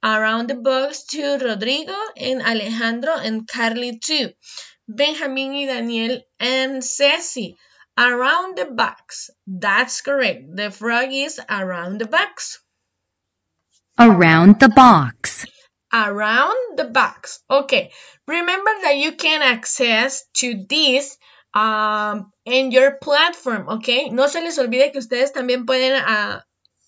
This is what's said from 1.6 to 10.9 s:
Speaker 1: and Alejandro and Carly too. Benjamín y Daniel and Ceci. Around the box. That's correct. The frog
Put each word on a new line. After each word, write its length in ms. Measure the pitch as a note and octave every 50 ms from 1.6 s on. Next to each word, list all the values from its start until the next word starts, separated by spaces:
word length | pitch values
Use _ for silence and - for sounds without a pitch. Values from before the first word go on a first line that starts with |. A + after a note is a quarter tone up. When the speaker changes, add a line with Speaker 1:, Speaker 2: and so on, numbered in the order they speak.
| G#3+ A#3+ C4+ D4+ D#4 E4 F#4+ G4+ A4 A4 -
Speaker 1:
and 240 | - - B3+ C4 C4
Alejandro 760 | - A#3 A3+ A3 G3+ G3+ A3+ A3+ A#3 A3+ A#3 A#3+ C4 D#4 E4
and 320 | - - A3 A3 A3 A3+ -
Carly 500 | - A#3+ A#3 A3+ A3+ A#3+ B3 B3 A#3 A3+
too. 320 | - - D#4 D4+ A#3+ - - _ _ - - - - - _ _ _ -
Benjamín 680 | G#3 A3+ C#4+ D4+ D#4 D#4 D#4+ C4+ C4 C4+ C4+ C4+ C#4
y 120 | C#4+ C#4+
Daniel 560 | C4+ B3+ A#3 A#3 A#3 A#3 A3+ A3+ A3+ B3+ - - _ _ -
and 460 | A3 B3 C4 C4 C4 C4 C#4 C4 B3+
Ceci. 720 | - - - C#4 C#4+ D4+ E4 E4 - - B3+ G#3 - - _ _ _ _ _ _ _ _ -
Around 580 | A#3+ B3 B3 A#3+ B3 C4+ D#4+ E4+ F4+ F#4+ F#4
the 100 | F4 F4+
box. 680 | D4+ B3 A3+ A3+ - - - _ - - - - - _ _ _
That's 580 | G3 F#3+ F3+ F#3+ G3 G3 A3 B3+ B3 - - -
correct. 520 | C4+ C#4 C#4 B3 G3+ E3 B2 C3 D3 E3+
The 160 | G3 G#3 G#3
frog 380 | G3 - G#3 A#3+